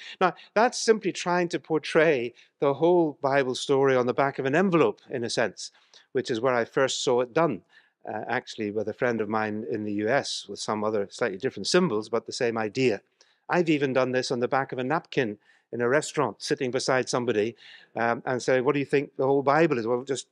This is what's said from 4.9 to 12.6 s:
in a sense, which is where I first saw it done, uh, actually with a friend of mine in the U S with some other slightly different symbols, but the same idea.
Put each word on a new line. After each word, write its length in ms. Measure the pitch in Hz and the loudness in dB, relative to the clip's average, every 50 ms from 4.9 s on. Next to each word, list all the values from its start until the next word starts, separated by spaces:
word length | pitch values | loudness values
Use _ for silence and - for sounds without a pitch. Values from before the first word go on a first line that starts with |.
| 101 - - - | 2 -2 -8 -8
in 160 | 143 127 117 | -6 -4 -4
a 60 | 113 | -4
sense, 400 | - - 120 101 90 - - - - _ _ _ _ - _ _ - | -2 0 0 -2 -2 -6 -16 -16 -18 _ _ _ _ -20 _ _ -4
which 180 | 135 120 - | -4 -2 -2
is 80 | 131 110 | -2 -2
where 140 | 117 135 127 | 0 0 0
I 140 | 120 113 | 0 0
first 360 | - - 147 135 127 - - - | -2 0 0 0 0 0 -2 0
saw 200 | - 123 120 127 | 0 2 2 0
it 100 | 120 113 | 0 2
done, 300 | 160 165 165 131 - - _ _ _ _ _ _ _ - | 2 2 2 0 -2 -8 _ _ _ _ _ _ _ -12
uh, 180 | - 113 107 - - | -10 -8 -8 -6 -4
actually 420 | 117 127 117 - - - 110 104 | -4 -4 -6 -6 -8 -6 -6 -4
with 200 | 101 110 104 104 | -4 -4 -4 -6
a 20 | 104 | -4
friend 300 | - 135 123 120 110 110 | -2 -2 -2 0 -2 -2
of 80 | 101 | -2
mine 340 | 107 110 107 107 104 107 107 - | -2 -2 -2 -2 -4 -6 -6 -6
in 140 | - 107 107 | -6 -6 -4
the 100 | 104 104 | -4 -4
U 160 | 101 107 107 | -2 -2 0
S 340 | 123 143 110 - - - - - | 0 0 -2 -2 -6 -10 -10 -12
with 80 | 101 - | -12 -10
some 260 | - - 110 107 104 | -6 -4 -4 -2 -2
other 240 | 107 110 107 101 98 | -2 -2 -2 -4 -4
slightly 280 | - - 127 117 92 95 | -6 -4 -4 -4 -4 -4
different 280 | - 127 - - 98 | -6 -6 -6 -6 -4
symbols, 440 | - - 180 185 170 110 107 107 110 | 0 2 2 2 2 0 -2 -4 -4
but 160 | 113 113 110 | -4 -4 -4
the 60 | - 110 | -6 -6
same 260 | - 131 117 113 | -4 -2 -2 -2
idea. 420 | 113 | -2